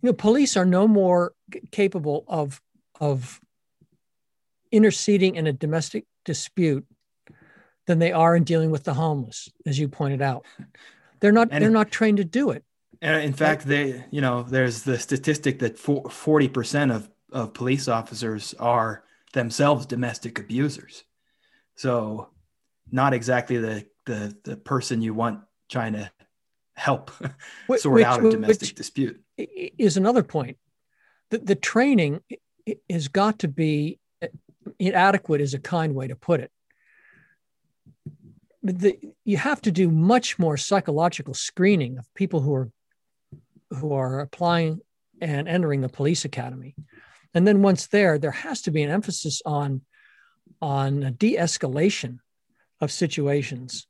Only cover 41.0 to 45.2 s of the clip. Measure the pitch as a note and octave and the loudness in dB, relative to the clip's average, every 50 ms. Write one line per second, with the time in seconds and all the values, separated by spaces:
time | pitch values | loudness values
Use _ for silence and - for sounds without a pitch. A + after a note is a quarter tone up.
41 | E3 F3 E3+ - C#3+ - C3+ - - - _ - F3+ G3 G#3 F3 C#3+ A#2+ C3 B2+ | 0 0 -2 -4 -12 -10 -10 -10 -10 -10 _ 0 2 4 4 2 0 -4 -8 -12
42 | A#2 _ _ - G3 F#3+ - D#3+ C3+ D3 C#3+ C3 C3 A2+ _ _ _ _ _ _ | -16 _ _ -4 -4 -2 0 -2 0 0 0 -2 -2 -6 _ _ _ _ _ _
43 | _ _ _ _ _ _ - - _ _ _ _ _ _ - C3 C#3+ D3+ C#3+ C3+ | _ _ _ _ _ _ -20 -20 _ _ _ _ _ _ -12 -8 -4 -4 -2 -2
44 | C3 B2+ C3 C3+ C#3+ C#3 - - F3 E3+ F3 E3+ E3 D#3+ D#3 F3+ - _ _ _ | -2 -4 -4 -6 -8 -10 -6 -2 0 2 2 2 2 0 -2 -6 -10 _ _ _
45 | _ _ _ _ | _ _ _ _